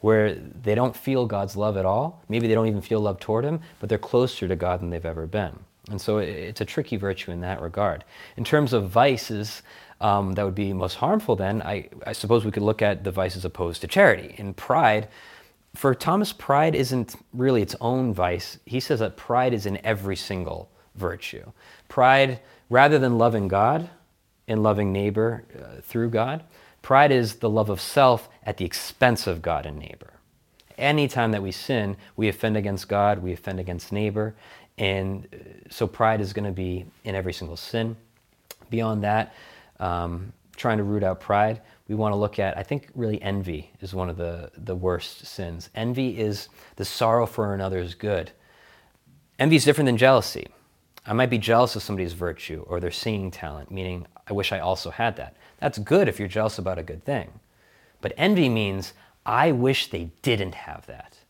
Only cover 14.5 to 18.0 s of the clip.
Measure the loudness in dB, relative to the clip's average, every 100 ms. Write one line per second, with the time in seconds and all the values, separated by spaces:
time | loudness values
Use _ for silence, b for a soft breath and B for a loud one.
14.5 | -10 0 4 4 4 -2 B B B B
15.5 | B _ -2 0 2 2 0 0 -6 2
16.5 | 4 4 2 0 0 -4 -8 _ 0 2
17.5 | 4 2 -2 -2 0